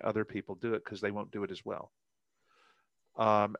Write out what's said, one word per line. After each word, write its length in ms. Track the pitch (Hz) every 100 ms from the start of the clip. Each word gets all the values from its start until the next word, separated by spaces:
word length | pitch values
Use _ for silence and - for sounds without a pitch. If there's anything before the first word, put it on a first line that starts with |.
| -
other 180 | 107
people 320 | 107 107 - 92
do 180 | 117 110
it 100 | -
'cause 160 | 98
they 100 | 101
won't 200 | 104 101
do 120 | 107
it 80 | 98
as 140 | 92 107
well." 260 | 95 - _ _ _ _ _ _ _ _ _ _ _ _ -
Um, 380 | 110 107 104